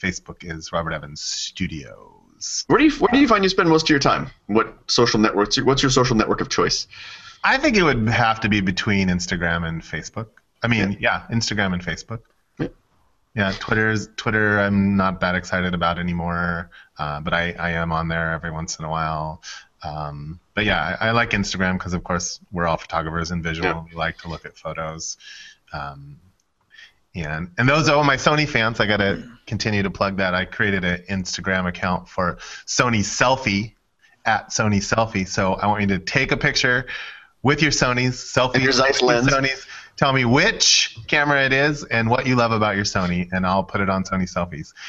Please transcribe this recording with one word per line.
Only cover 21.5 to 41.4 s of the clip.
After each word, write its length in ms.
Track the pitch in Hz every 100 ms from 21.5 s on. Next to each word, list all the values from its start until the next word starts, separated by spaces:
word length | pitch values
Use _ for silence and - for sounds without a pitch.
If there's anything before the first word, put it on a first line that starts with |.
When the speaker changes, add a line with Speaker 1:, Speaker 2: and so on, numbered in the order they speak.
| 92 92 92
Speaker 1:
'cause, 140 | 87
of 100 | 87
course, 360 | - 87 - - _
we're 160 | 90 85
all 100 | 80
photographers 540 | - 82 80 82 82
and 100 | 87
visual. 260 | 82 80 90
Speaker 2:
Yeah. 160 | 82 82
Speaker 1:
We 60 | 82
like 240 | 82 -
to 80 | 85
look 180 | 76 78
at 100 | -
photos. 640 | 80 78 78 80 - - - - - - _
Um, 440 | 73 69 71 71 78 92 _ _ _ _ - - _ _ 92
and, 340 | 76 78 87 -
and 100 | 123
those, 220 | 151 156
oh, 140 | 147
my 120 | 143 135
Sony 320 | 165 151 147
fans, 320 | 120 110 117
I 60 | 104
gotta 420 | 104 98 - - - -
continue 340 | 101 113 104
to 80 | 98
plug 280 | 90 98 95
that. 180 | 92 90
I 100 | 92
created 380 | - 104 98
an 180 | 90 87 -
Instagram 580 | 98 90 - 90 92 90
account 400 | 87 95 90 -
for 280 | - 87 - - - -
Sony 320 | - 127 110
Selfie, 720 | 95 - 127 131 110 98 113 - _ _ _ _ 113
at 240 | 107 -
Sony 320 | - 107 101
Selfie. 460 | - 113 110 98 92
So 280 | - 95 95
I 100 | 104
want 160 | 104
you 60 | 101
to 120 | 92
take 320 | - 135 135
a 60 | 147
picture 480 | 147 127 131 123 131 - - - - _
with 220 | 123 147
your 80 | 151
Sonys, 400 | - 131 123 127
selfie 440 | 123 - 131 127 127
Speaker 2:
And 80 |
your 100 | 131
Zeiss 280 | 123 135 127
Speaker 1:
with 80 | 123
Speaker 2:
lens. 200 | 120 131
Speaker 1:
Sonys. 360 | 135 135 131 - - - -
Tell 160 | 143
me 120 | 131 120
which 680 | 135 202 202 - - - - -
camera 360 | 151 147 143